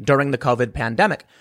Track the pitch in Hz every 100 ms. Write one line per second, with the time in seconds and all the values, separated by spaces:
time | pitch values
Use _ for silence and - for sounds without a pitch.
0 | 98 139 139 135 131 120 120 139 113 113
1 | 202 151 _ _